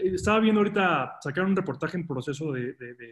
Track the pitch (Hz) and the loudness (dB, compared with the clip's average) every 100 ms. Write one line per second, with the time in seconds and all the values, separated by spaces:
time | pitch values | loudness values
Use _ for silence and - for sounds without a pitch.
0 | 190 185 208 220 220 214 202 202 185 156 | -2 0 2 4 4 4 4 4 2 2
1 | 127 - 147 147 190 190 190 - 160 180 | -2 -6 -6 -2 2 2 0 -4 -4 -4
2 | 165 127 127 143 156 131 120 123 120 123 | -4 -6 -6 -6 -4 -4 -6 -8 -16 -16
3 | 117 | -20